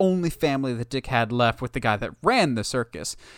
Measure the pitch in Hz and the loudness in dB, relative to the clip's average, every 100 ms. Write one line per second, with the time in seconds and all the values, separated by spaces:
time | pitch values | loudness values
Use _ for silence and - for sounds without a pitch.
0 | 190 185 170 - 156 135 135 120 120 135 | 2 2 0 0 0 0 -2 -4 -4 -6
1 | - 127 117 120 117 - 123 135 113 104 | -2 0 0 2 2 2 -6 -2 0 0
2 | 113 - 175 254 170 117 104 131 117 - | -4 -2 2 4 2 0 -2 -4 -4 -8
3 | - - - | -10 -12 -18